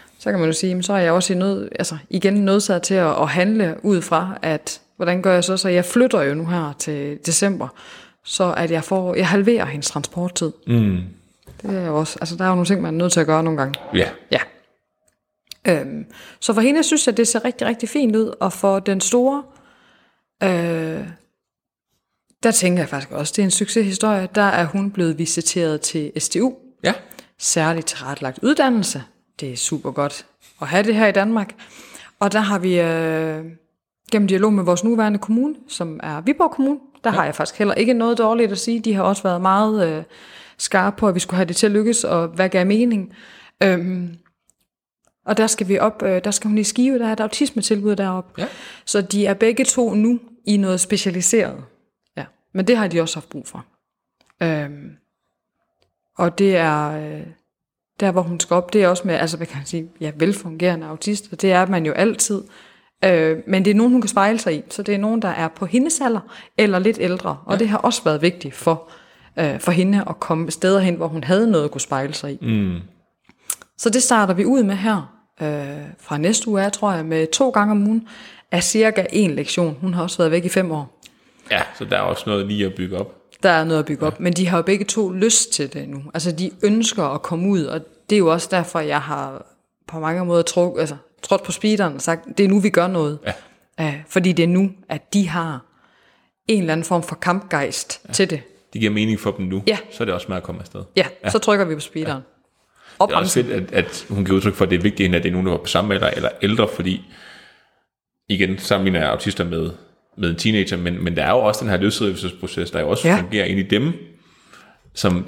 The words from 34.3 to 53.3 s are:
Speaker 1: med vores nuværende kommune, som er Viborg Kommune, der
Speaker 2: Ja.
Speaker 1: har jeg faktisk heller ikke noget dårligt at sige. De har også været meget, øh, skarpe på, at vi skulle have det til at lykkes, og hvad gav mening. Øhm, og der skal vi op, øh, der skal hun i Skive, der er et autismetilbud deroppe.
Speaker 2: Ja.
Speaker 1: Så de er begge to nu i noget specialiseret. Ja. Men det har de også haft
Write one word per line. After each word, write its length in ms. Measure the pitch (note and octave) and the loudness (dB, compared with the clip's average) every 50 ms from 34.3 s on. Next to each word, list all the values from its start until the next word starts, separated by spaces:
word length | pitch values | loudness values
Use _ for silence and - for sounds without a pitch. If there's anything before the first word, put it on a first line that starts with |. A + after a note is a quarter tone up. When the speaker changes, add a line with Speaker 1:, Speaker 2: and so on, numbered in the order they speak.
| F#3+ F#3 G3+ A3 G#3 | 2 4 4 4 4
Speaker 1:
med 120 | G3 F3 | 4 4
vores 200 | E3+ F3+ F3 F#3+ | 2 2 2 2
nuværende 340 | A3+ A#3 A3+ G#3+ G#3+ G#3 G3+ | 0 2 2 2 0 0 -2
kommune, 360 | - - A3 A#3 C4 D4+ D4+ - - - | -2 0 0 0 0 0 -2 -6 -12 -12
som 320 | - - F3 E3 D#3 - - | -10 -8 -8 -8 -8 -10 -8
er 180 | D#3 D3+ D3 | -8 -8 -4
Viborg 300 | E3 A#3 D4 - F4 D#4 | 0 0 2 2 2 0
Kommune, 280 | - - C4+ C#4 D4 C#4 - - _ _ - | 0 0 0 0 0 -2 -6 -14 _ _ -2
der 60 | A#3 | 0
Speaker 2:
Ja. 60 | F#3+ | 2
Speaker 1:
har 80 | F#3+ D#3 | 2 0
jeg 100 | D3 D#3 | 0 0
faktisk 240 | - D3+ - - - | -4 -4 -4 -2 0
heller 160 | G#3 G3+ - | 0 2 2
ikke 180 | - A3+ A3+ B3+ | 2 2 2 2
noget 240 | A3+ A3+ A#3 A#3+ A#3 | 2 2 0 2 2
dårligt 340 | A3+ G#3+ A#3 A#3 A#3 G3+ G3+ | 2 2 2 2 2 0 0
at 60 | F#3 | -2
sige. 220 | - A#3 A#3 A#3 | -2 -2 -2 -2
De 140 | A3 A3+ G#3 | 0 0 0
har 80 | F#3+ F#3 | 2 2
også 200 | F#3+ G3+ G3 - | 2 2 0 0
været 180 | F#3+ F3 F3 | -2 0 0
meget, 480 | F#3 F#3+ F#3+ G3+ G#3+ A3 G#3+ G#3+ F3+ D#3+ D#3 D#3 | 2 2 4 4 4 2 2 2 2 0 0 -4
øh, 40 | D#3+ - - - - - - - - - _ - | -8 -12 -16 -20 -20 -20 -20 -20 -20 -20 _ -10
skarpe 380 | - - - F#3+ F#3 G3+ G3+ | -6 0 0 2 2 2 0
på, 120 | - A3+ G3+ | 0 0 2
at 60 | F3 | 2
vi 60 | F3+ | 0
skulle 160 | - - F3+ | -2 -2 0
have 100 | F3+ F#3+ | 0 0
det 100 | E3 F3 | 0 0
til 100 | - - | 2 2
at 60 | G#3 G3+ | 2 4
lykkes, 320 | G#3+ G#3+ A#3 A#3 - - | 2 2 2 0 0 0
og 240 | - F3 E3+ E3+ E3 | 0 0 0 0 0
hvad 200 | E3 E3+ F#3+ F#3 | 0 0 0 2
gav 180 | F#3 F#3 F3+ | 2 2 2
mening. 480 | F#3+ G3+ A3 B3 A#3+ A3+ G3+ F3+ - - - - - - - - - _ - G3+ | 4 4 4 4 2 2 0 -2 -4 -10 -20 -20 -20 -20 -20 -20 -12 _ 0 2
Øhm, 460 | F#3+ F#3 F3 F3 F#3 F#3 F3+ F3+ F3 E3+ E3+ _ _ _ _ _ _ _ _ _ _ _ _ _ _ _ _ _ _ _ _ - | 2 2 2 0 -2 -4 -4 -6 -8 -10 -14 _ _ _ _ _ _ _ _ _ _ _ _ _ _ _ _ _ _ _ _ -6
og 100 | - G#3 | -2 0
der 100 | A3 A3 | 2 2
skal 220 | A3 - - G#3 F3+ | 2 0 -2 0 0
vi 100 | G3 F3+ | 2 2
op, 240 | - A3 A3 - - | 2 2 0 0 -2
øh, 220 | G3 F#3 F#3 - | 0 0 0 0
der 60 | G#3 | -2
skal 180 | G3+ - - G#3+ | -4 -2 -2 0
hun 100 | G#3 G#3+ | 0 0
i 60 | G#3 | 0
Skive, 340 | G3+ - - B3 C4+ C4+ A#3+ | 0 0 2 2 2 2 2
der 80 | A#3 A3 | 0 0
er 40 | A3 | -2
et 80 | G#3+ | -2
autismetilbud 760 | G#3+ A3 - - D4 - - A3 G3 - A3 G3+ G3+ G#3+ G3+ | -2 -4 -2 -2 -2 -2 -2 -2 -2 0 0 0 0 0 0
deroppe. 440 | F3+ G3 F#3+ F#3 F#3 F3+ - - - F#3 | 0 0 -2 -2 -4 -6 -10 -10 -10 -10
Speaker 2:
Ja. 40 | C4+ - - - - - - - | -10 -10 -12 -18 -20 -20 -16 -8
Speaker 1:
Så 160 | - - G#3 | -4 -2 -2
de 260 | F#3+ G3+ G3+ G3+ G3+ | -2 0 0 0 0
er 80 | G3 G3 | 0 2
begge 300 | G3 A3+ A3+ A#3 A#3+ C4 | 2 2 2 2 2 0
to 300 | C4 - B3+ A#3+ A3 F#3+ | 0 2 0 0 2 2
nu 260 | G#3 G#3+ A#3 A#3+ A#3 - - - - - | 2 2 2 2 0 -4 -8 -20 -8 -2
i 100 | G#3 G#3 | 0 2
noget 240 | G3+ G3 F#3+ F#3 F3 | 2 2 2 0 -2
specialiseret. 840 | - - G#3+ F#3+ - G3 E3+ F3+ F3 - - A3+ F3+ C3 B2+ C3+ C3 - _ _ _ _ _ _ _ _ - | -2 -2 -2 -2 0 -2 -2 0 0 2 2 2 2 0 -4 -10 -16 -20 _ _ _ _ _ _ _ _ -14
Ja. 80 | D#3 C#3 - _ _ _ _ - | -14 -14 -14 _ _ _ _ -4
Men 120 | F#3+ F#3+ | -2 2
det 100 | G3+ B3 | 2 2
har 100 | A3+ G#3+ F3+ | 2 2 0
de 120 | E3 E3 | 0 0
også 160 | D#3+ D#3+ - | -2 -2 -4
haft 120 | D#3 - - | -10 -10 -12